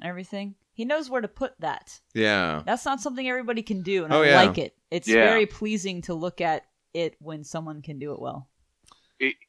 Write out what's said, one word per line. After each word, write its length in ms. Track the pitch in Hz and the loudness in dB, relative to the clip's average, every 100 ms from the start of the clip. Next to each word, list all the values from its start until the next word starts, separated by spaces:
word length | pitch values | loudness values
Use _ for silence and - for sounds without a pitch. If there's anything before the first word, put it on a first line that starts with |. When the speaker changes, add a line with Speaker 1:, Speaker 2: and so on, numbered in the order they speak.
Speaker 1:
and 80 | 165 | -12
everything, 460 | 180 185 202 202 196 _ | -12 -12 -10 -12 -14 _
he 120 | - | -8
knows 260 | 233 302 269 | -4 -4 -2
where 100 | 254 | -4
to 80 | 202 | -4
put 240 | - 262 - | -6 -8 -6
that. 400 | 160 - - - _ | -8 -8 -12 -20 _
Speaker 2:
Yeah. 480 | 113 107 101 85 76 | 0 2 4 2 0
Speaker 1:
That's 200 | 78 247 | -2 -4
not 160 | 294 269 | -2 -4
something 280 | 285 254 262 | -6 -6 -4
everybody 340 | 254 240 233 | -4 -4 -4
can 200 | 220 196 | -4 -6
do, 220 | 180 190 | -2 -2
and 80 | 156 | 2
Speaker 2:
Oh, 100 | 147 | 4
Speaker 1:
I 60 | 151 | 8
Speaker 2:
yeah. 120 | 135 | 8
Speaker 1:
like 140 | 101 90 | 8 4
it. 180 | 135 - _ | -6 -10 _
It's 180 | 170 110 | -4 4
Speaker 3:
Yeah. 160 | 113 110 | 6 8
Speaker 1:
very 200 | 226 208 | 6 2
pleasing 540 | - 214 214 190 180 | -2 -4 -4 -4 -6
to 120 | 170 | -6
look 260 | 165 175 - | -6 -6 -2
at 240 | 170 156 - _ _ | -2 -2 -6 _ _
it 220 | 165 165 - | -6 -6 -6
when 260 | 151 156 | -14 -14
someone 380 | 147 165 160 151 | -12 -10 -10 -12
can 160 | 147 143 | -14 -10
do 140 | 147 | -10
it 80 | 135 | -8
well. 280 | 127 - 131 _ _ _ _ _ _ - | -10 -10 -14 _ _ _ _ _ _ -4
Speaker 3:
It, 160 | 135 - | -4 -4